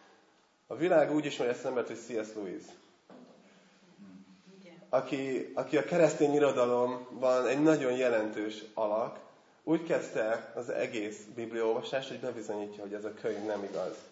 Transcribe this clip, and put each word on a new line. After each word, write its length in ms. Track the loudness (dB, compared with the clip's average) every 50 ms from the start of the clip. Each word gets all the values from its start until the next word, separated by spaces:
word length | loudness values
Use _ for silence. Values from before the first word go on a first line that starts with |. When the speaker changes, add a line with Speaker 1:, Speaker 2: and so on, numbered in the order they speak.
| -20 -20 -20 _ _ _ _ _ _ _ _ _ _ -12
Speaker 1:
A 80 | -6
világ 380 | -2 0 4 6 6 6 6 2
úgy 120 | 0 0
ismeri 240 | 0 -2 -2 0 0
ezt 100 | 0 -2
az 60 | -2
embert, 220 | -2 0 0 -2 -2
hogy 100 | -4 -10
C 320 | -10 -6 -4 -4 -4 -4
S 40 | -6
Lewis. 280 | -8 -8 -6 -8 -10 -12 -14 -20 -20 -20 _ _ _ _ _ -20 -20 -20 -20 -20 -20 -20 -20 -20 -20 _ _ _ _ _ _ -20 -20 -20 -20 -20 -20 -20 _ -20 -20 _ -20 -20 -20
Speaker 2:
Igen. 160 | -20 -20 -20 -20 -12 0
Speaker 1:
Aki, 600 | 0 0 0 0 -4 -4 -2 -2 -2 -4 -4 -4 -4
aki 220 | -6 -4 0 0 0
a 60 | 0
keresztény 500 | 2 4 6 6 6 6 4 2 4 6
irodalomban 1120 | 6 6 6 6 4 4 4 4 4 2 2 0 -4 -8 -12 -8 -2 2 4 4 4 4 2
egy 140 | 2 6
nagyon 300 | 6 6 6 6 4 0
jelentős 720 | 2 2 2 4 4 2 0 0 -2 -4 -4 -4 -6 -8 -12 -12 -4
alak, 460 | -2 -2 0 0 0 -2 -4 -6 -12 -16 -20 -20 -20 _ _ _ _ -2
úgy 200 | 0 0 0 0
kezdte 680 | 0 0 0 0 -2 -2 -2 0 0 0 -2 -4 -8 -8
az 140 | -8 -6 -4
egész 540 | -2 -2 -2 -2 -2 -4 -4 -4 -6 -8 -14 -14 -10
bibliaolvasást, 720 | -8 -8 -6 -2 0 2 2 2 0 -2 -2 -4 -4 -4 -4
hogy 120 | -10 -8
bebizonyítja, 640 | -6 -6 -6 -6 -6 -6 -6 -6 -6 -6 -8 -10
hogy 120 | -10 -8 -8
ez 120 | -8 -8
a 80 | -8 -10
könyv 320 | -6 -4 -4 -4 -4 -4
nem 180 | -4 -4 -4 -4
igaz. 320 | -6 -4 -4 -4 -4 -6 -10 -14 -20